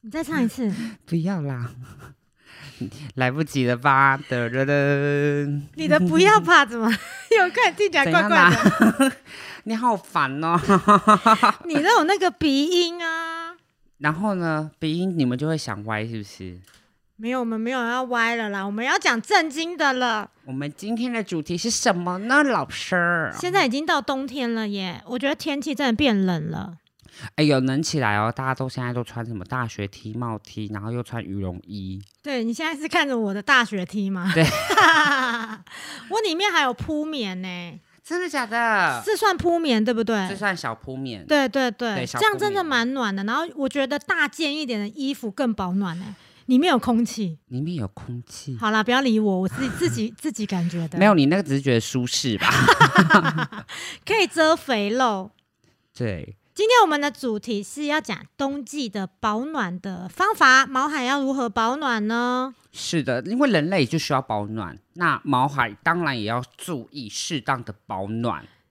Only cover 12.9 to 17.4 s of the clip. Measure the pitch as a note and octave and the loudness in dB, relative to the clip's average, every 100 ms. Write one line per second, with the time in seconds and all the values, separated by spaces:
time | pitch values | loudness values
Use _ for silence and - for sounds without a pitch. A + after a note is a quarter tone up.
12.9 | F4 E4 E4 E4 E4 E4 F4 _ _ _ | -2 -4 -4 -6 -8 -10 -14 _ _ _
13.9 | _ D3 D#3+ G#3+ F#3+ E3 D#3 D#3 _ D#3 | _ -4 -2 -2 -2 -2 -2 -4 _ -4
14.9 | E3 F#3+ E3+ B2+ B2 D3+ D#3+ B2+ G#2 G#2+ | -2 -2 0 0 0 -2 -4 -4 -8 -6
15.9 | G#2+ A2+ A2+ G2 - F#2 F2+ F#2 _ _ | -4 -4 -8 -10 -14 -14 -14 -20 _ _
16.9 | _ _ _ A3+ B3+ | _ _ _ -6 -4